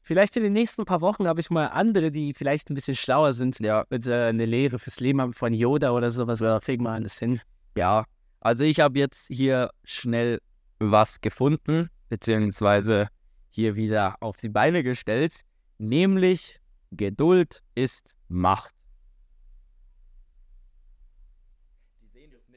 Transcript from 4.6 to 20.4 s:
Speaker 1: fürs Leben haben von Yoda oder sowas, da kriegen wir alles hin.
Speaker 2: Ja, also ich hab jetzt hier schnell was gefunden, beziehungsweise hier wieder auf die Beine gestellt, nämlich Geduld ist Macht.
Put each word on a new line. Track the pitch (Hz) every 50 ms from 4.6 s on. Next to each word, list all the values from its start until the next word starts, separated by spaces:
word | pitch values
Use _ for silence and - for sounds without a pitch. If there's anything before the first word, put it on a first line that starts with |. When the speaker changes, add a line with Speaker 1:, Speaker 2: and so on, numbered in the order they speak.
| 139 135 120 113
Speaker 1:
fürs | - 117 - -
Leben | 123 135 139 135
haben | 131 123 117
von | - 127 117
Yoda | 117 110 117 123 143 151 147 127
oder | 120 120 120 120
sowas, | 117 127 117 117 117 110
da | 113 113 110 107
kriegen | - - 131 120 120
wir | 113
alles | 113 110 110 101 - -
hin. | - 120 127 113 - - _ _ _ _ -
Speaker 2:
Ja, | 101 87 92 107 110 113 - _ _ _ _ _ _
also | - 113 120 120 147
ich | 156 147 165
hab | 151 143 127
jetzt | 139 139 131 - - - -
hier | 131 120 135 131 131 127 123 - - _ _
schnell | - - - - 120 117 117 120 120 117 - - _ _ _ _ _ _ _
was | 110 104 104 107 107 - - -
gefunden, | - 107 - - 127 143 160 - - - 156 165 170 165 - _ _ -
beziehungsweise | 113 98 - 113 110 110 107 104 - - 107 101 104 104 101 110 110 101 104 104 - _ _ _ _ _ - _
hier | _ 110 113 110 101
wieder | 107 110 107 107 107 98 95 98 -
auf | 117 110 98 -
die | - 107
Beine | 104 104 120 156 175 175
gestellt, | 127 127 127 - - 107 110 127 156 170 - - - _ _ _ _ _ _
nämlich | - 107 107 123 160 185 190 196 190 185 185 185 160 - - - - _ _ _ _ _ _
Geduld | 180 - 104 98 101 - 147 170 185 180 165 - - - _ _ _
ist | 120 131 123 - - - _ _ _ _ -
Macht. | 87 90 90 92 98 - - - _ _ _ - - - _ - _ _ _ _ _ _ - - - - - _ _ - - - _ _ - - - - - _ _ -